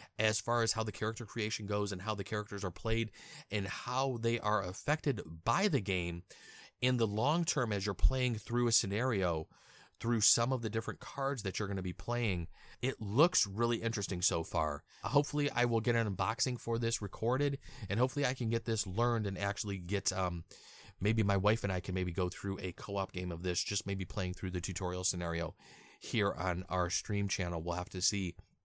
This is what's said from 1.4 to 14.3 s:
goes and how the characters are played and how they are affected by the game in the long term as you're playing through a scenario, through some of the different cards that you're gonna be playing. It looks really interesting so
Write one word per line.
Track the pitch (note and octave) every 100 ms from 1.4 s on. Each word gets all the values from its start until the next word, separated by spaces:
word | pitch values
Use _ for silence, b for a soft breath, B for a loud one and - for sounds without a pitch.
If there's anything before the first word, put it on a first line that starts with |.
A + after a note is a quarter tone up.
| G#2+ - G2+
goes | G#2 G2+
and | F#2
how | G2
the | G2+
characters | G2 G#2+ G#2 G2+
are | F#2+
played | - A2+ A2+ A2 B B B B
and | G#2 F#2+
how | - - B2+ C3+ A#2+
they | A2+ A#2
are | G#2+ G#2+
affected | F#2 F#2 - D#3 D3 A2+ D#2 E2
by | A#2 C3+ G3+
the | D3
game | G2 F#2 F2 E2+ - B B B B _
in | B2+ B2+
the | A2
long | G#2 B2+ E3+
term | E3 - A#2
as | G#2
you're | G2
playing | F#2+ - C3 B2+ A2
through | - A#2+ A#2+
a |
scenario, | A2 G2+ G2+ B2+ G#2+ F2+ D#2+ D#2+ B B B B _
through | A2+ A#2
some | - - A#2+
of | C3
the | A2+
different | A2 A2 F#2+
cards | - - C3+ C3+
that | G2 -
you're | G2+
gonna | G2
be | F#2
playing. | E2 - A#2+ A#2 F#2 E2 B B B
It | B2+ -
looks | G#2 G#2+ F3 - G2+
really | G2 A#2 A#2
interesting | A2+ A2 G2 F2+
so | -